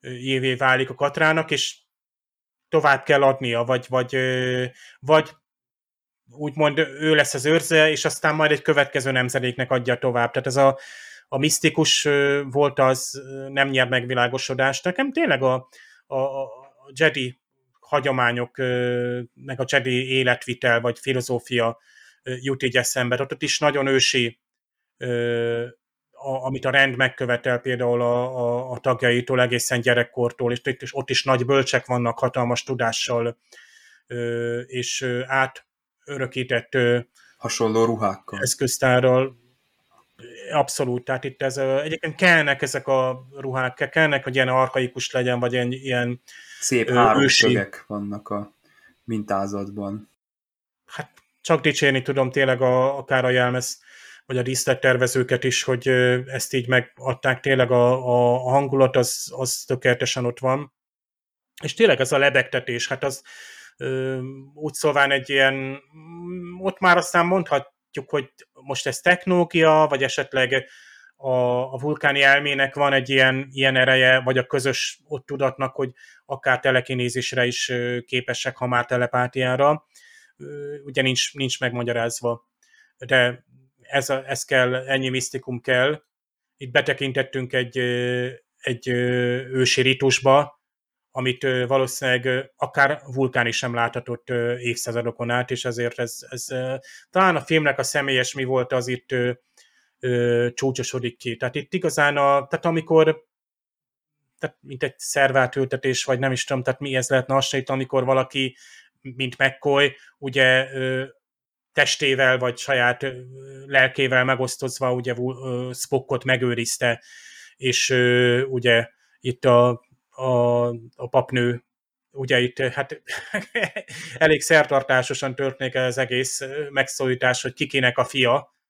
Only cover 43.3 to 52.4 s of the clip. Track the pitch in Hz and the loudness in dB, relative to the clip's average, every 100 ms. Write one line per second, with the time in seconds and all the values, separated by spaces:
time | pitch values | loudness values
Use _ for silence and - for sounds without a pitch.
43.3 | 139 135 131 127 - 139 - 156 139 131 | -12 -8 -4 -4 -4 -2 2 2 2 -2
44.3 | 131 127 127 127 135 123 127 - 131 127 | 0 2 4 2 0 -4 -6 -4 -2 0
45.3 | 123 123 123 123 131 135 123 120 123 _ | 0 0 -2 -2 -6 -4 -2 -2 -6 _
46.3 | - - - - 123 110 123 113 110 139 | -20 -20 -10 -2 0 2 4 4 4 4
47.3 | - 117 117 98 - - 104 101 104 - | 4 4 2 -2 -8 -12 -10 -8 -10 -8
48.3 | 104 104 _ _ _ _ _ - 113 104 | -8 -8 _ _ _ _ _ -8 -6 -2
49.3 | 98 101 101 101 101 101 104 107 _ _ | -4 -2 -6 -8 -8 -8 -10 -14 _ _
50.3 | _ _ _ _ _ _ - 165 _ _ | _ _ _ _ _ _ -14 -14 _ _
51.3 | _ - 160 156 143 143 135 127 135 131 | _ 0 0 2 2 2 2 -2 -2 -2
52.3 | 131 | 0